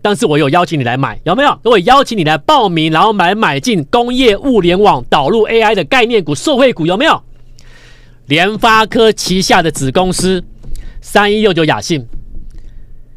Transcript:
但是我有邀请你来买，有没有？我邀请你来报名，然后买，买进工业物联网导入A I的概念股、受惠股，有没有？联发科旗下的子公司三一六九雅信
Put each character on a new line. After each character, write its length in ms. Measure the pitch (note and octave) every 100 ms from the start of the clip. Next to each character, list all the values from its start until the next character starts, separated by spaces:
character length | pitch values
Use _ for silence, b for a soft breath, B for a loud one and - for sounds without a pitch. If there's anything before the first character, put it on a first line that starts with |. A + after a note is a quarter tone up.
但 120 | G#3
是 120 | G3+ A3
我 100 | D3
有 140 | C#3+
邀 160 | E3 F3
请 120 | D#3
你 60 |
来 100 | A#2+
买， 240 | B2 C3 G#2+
有 100 | D#3
没 80 | G3+
有？ 160 | C#4+ -
我 160 | A3 A3+
邀 260 | E3+ C4
请 140 | C4 A3
你 60 |
来 120 | D3+ D#3
报 320 | - D4+ G#3
名， 240 | E3 D#3+
然 80 | D#3+
后 100 | G3+
买， 240 | G#3 F3
买 240 | G#3+ G3 C#3
进 240 | B3 G3
工 280 | C#3+ A#3 A#3+
业 240 | B3 B3+ G3
物 240 | C#4 A#3
联 180 | F3 F3+
网 240 | G#3 D3 -
导 220 | E3+ C#3
入 140 | A3
A 180 | G#3+ A3+
I 120 | G#3+
的 80 | G#3+
概 200 | D#3 C4
念 180 | A#3 A3+
股、 120 | D3+
受 240 | D3 - B3+
惠 160 | C4
股， 100 | -
有 100 | D#3+
没 120 | F#3+ D#4
有？ 160 | - - - - - b b b b b b -
联 320 | D3 F#3+ G#3+
发 260 | A#3 A3
科 260 | A3 A#3+ A3
旗 300 | - - F#3
下 220 | - G#3+
的 80 | E3
子 200 | - C3+
公 220 | D#3 F#3
司 320 | E3+ F3+ F#3 - - - B B B
三 320 | - G#3+ G#3
一 80 | G#3+
六 140 | G#3+
九 100 | E3+
雅 160 | D#3 A2
信 260 | - D#3 A#2 - - - - - b b b b b